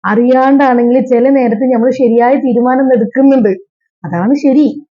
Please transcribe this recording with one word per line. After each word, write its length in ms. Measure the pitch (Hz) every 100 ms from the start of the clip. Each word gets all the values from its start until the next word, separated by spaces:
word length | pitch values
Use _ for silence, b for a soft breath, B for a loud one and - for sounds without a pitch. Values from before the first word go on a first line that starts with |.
അറിയാണ്ടാണെങ്കിൽ 1000 | 190 214 240 254 262 277 277 240 240 254 262
ചില 220 | 240 254
നേരത്ത് 360 | 277 247 220
നമ്മൾ 260 | 254 240 240
ശരിയായ 440 | 262 247 233 240
തീരുമാനം 520 | 269 262 240 247 262 269
എടുക്കുന്നുണ്ട്, 540 | 247 214 262 269 269 214 190 - _ _ _ 156
അതാണ് 280 | 170 202
ശരി. 520 | 277 277 165 277 - -